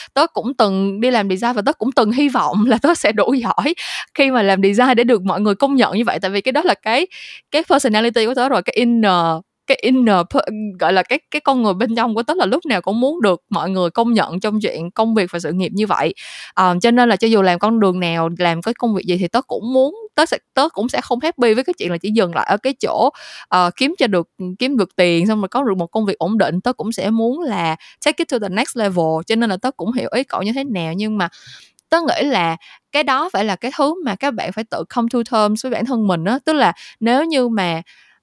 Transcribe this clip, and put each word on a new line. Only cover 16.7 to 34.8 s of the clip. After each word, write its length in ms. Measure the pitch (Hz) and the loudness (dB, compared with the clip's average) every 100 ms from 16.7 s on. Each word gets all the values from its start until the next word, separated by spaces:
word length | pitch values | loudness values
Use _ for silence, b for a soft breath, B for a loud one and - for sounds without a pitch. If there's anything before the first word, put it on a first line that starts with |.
| 175 | 2
cho 100 | 233 | 2
nên 180 | 240 240 | 4 4
là 60 | 208 | 4
cho 120 | 226 | 4
dù 140 | 220 | 4
làm 180 | 185 175 | 4 2
con 200 | 214 226 | 2 2
đường 200 | 202 180 | 2 2
nào, 300 | 175 165 165 170 | -2 0 -2 0
làm 240 | 175 165 | 0 0
cái 120 | 226 | -4
công 220 | 240 233 202 | -4 -2 -2
việc 100 | - | 0
gì 120 | 180 | -2
thì 100 | 175 | 0
tớ 140 | 254 | -2
cũng 320 | - 104 220 | -2 -6 0
muốn, 220 | 262 269 427 440 - | 2 2 0 -6 -2
tớ 100 | 320 | 0
sẽ, 120 | - _ | -2 _
tớ 160 | - 311 | -2 0
cũng 200 | - 240 | 0 -4
sẽ 120 | - | -4
không 180 | - 247 | -4 -4
happy 320 | 311 311 240 | -4 0 2
với 100 | 220 | 2
cái 100 | 269 - | 0 -4
chuyện 140 | 175 | -4
là 60 | 170 | -4
chỉ 120 | 208 220 | -2 0
dừng 200 | 180 160 | 0 0
lại 100 | - | 0
ở 80 | 208 | 0
cái 160 | 262 - | -2 -4
chỗ, 280 | - - 247 B B B B | -4 0 0 B B B B
ờ, 220 | 185 175 - | 0 0 0
kiếm 180 | 269 370 | -2 0
cho 100 | 247 | 0
được, 200 | 185 170 - 180 185 | 0 -2 -8 -10 -4
kiếm 180 | 254 269 | -2 0
được 180 | 185 - | -2 2
tiền 320 | 180 170 196 | 2 4 2
xong 140 | 214 | 0
rồi 60 | 190 | -2
có 160 | 254 | -2
được 140 | 269 190 | 0 -2
một 100 | 170 | -2
công 180 | 226 202 | -2 -2
việc 120 | - | -2
ổn 200 | 170 220 | -2 0
định, 240 | 143 175 | 0 0
tớ 120 | 240 | -4
cũng 180 | 254 185 | -4 -6
sẽ 180 | - 202 | -4 -2
muốn 300 | 226 226 294 | 0 0 -2
là 340 | 320 196 165 160 B B 302 | -4 -2 -2 -4 B B -4
take 100 | 320 | -2
it 100 | 330 | -2
to 100 | 240 | -2
the 120 | 202 | -4
next 280 | 190 254 240 | -4 -4 -2
level. 280 | 202 180 160 160 - | -2 0 0 -2 -2
Cho 100 | 220 | 0
nên 140 | 233 | 0
là 80 | 185 | -2
tớ 140 | 254 | -6
cũng 200 | - 180 | -6 -6
hiểu 180 | 247 - | -4 -4
ý 120 | 240 | -4
cậu 180 | 277 - | -4 -4
như 100 | 202 | -4
thế 100 | 262 | -4
nào, 300 | 277 196 165 | -4 -4 -4
nhưng 240 | 175 214 214 | -4 -4 -2
mà 100 | 175 B B B B B - | -4 B B B B B -2
tớ 80 | 339 | 0
nghĩ 240 | 311 - 294 | 0 -2 0
là 280 | 220 165 165 b b _ | 0 0 -2 b b _
cái 120 | 294 | -2
đó 260 | 277 262 339 | 0 0 -2
phải 100 | 196 | -2
là 120 | 214 185 | -2 -4
cái 160 | 247 302 | -6 -2
thứ 160 | 285 359 | -2 0
mà 120 | 285 190 | -4 -2
các 180 | 285 | -4
bạn 180 | 226 156 | -4 -6
phải 120 | 202 | -6
tự 200 | 226 - | -8 -6